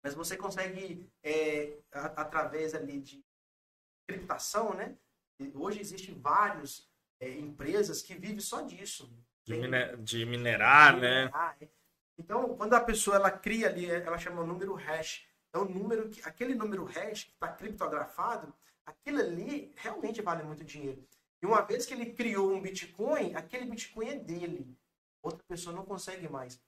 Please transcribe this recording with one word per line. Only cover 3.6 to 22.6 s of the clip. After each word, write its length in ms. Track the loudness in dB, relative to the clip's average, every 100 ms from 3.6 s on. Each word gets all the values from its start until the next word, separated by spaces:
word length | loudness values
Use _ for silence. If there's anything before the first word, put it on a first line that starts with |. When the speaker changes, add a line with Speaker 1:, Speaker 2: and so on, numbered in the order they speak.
| _ _ _ _ -12
Speaker 1:
criptação, 680 | -10 -6 -6 -2 0 0
né? 240 | -2 -6 -10 _ _ _ _
E 100 | -12 -6
hoje 240 | -6 -4
existem 340 | -8 -12 -14 -6
vários, 720 | 2 4 4 0 -10 -14 _ _ _ _
é, 80 | -10
empresas 720 | -8 -12 -8 -2 0 0 -2
que 120 | -10 -12
vivem 260 | -8 -6
só 180 | -6 -6
disso. 500 | -8 -10 -12 -12 -14 -20 -20 _ -6
Speaker 2:
De 80 |
Speaker 1:
Tem 80 | -4
Speaker 2:
mine-, 360 | 0 0 0 -6
de 280 | -6 -4 -2
minerar, 720 | -2 0 6 12 12 12 12
Speaker 1:
de 60 |
Speaker 2:
né? 240 | 4 4 2
Speaker 1:
minerar, 320 | 0 -4 -4
é. 60 | -20 _ _ _ _ -20
Então, 380 | -4 -2 -2 -2
quando 160 | 4
a 80 | 6
pessoa 340 | 6 0 4 6
ela 140 | 4
cria 380 | 2 -4 0 0
ali, 180 | 0 -2
ela 320 | -4 -2 -6
chama 240 | -6 -6
o 60 | -4
número 260 | -4 -6
hash. 500 | -6 -6 -6 -6 -10 -14 _ _
É 40 | -4
o 60 | -2
número 440 | -2 -2 -2 -2
que, 100 | -8 -14
aquele 280 | -6 -4 -2
número 280 | -2 -4
hash 420 | -6 -6 -6 -8 -12
que 80 |
tá 160 | _ -10
criptografado, 1000 | -8 -12 -6 -4 -4 -6 -4 -4 -4 -10 -18 _ _ -20
aquilo 340 | -14 -4 -2
ali 520 | 0 -2 -6 -6 -8 -12
realmente 440 | -10 -6 -6 -4
vale 220 | -2 -4
muito 220 | -6 -10
dinheiro. 440 | -12 -10 -10 -10 -16 _ _ _
E 20 | 4
uma 160 | 4
vez 240 | 4 -2 -4
que 80 |
ele 140 | -6 -8
criou 440 | -2 -2 2 2
um 80 |
Bitcoin, 760 | 2